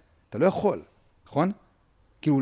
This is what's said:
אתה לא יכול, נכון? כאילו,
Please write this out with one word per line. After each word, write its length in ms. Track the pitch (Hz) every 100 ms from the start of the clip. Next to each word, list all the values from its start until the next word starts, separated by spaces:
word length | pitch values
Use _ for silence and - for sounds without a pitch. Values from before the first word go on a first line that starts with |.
| _ _ _
אתה 80 | 104
לא 80 | 175
יכול, 360 | 185 208 104 78 _ _ _ -
נכון? 260 | 139 180 202 _ _ _ _ _ -
כאילו, 180 | - 139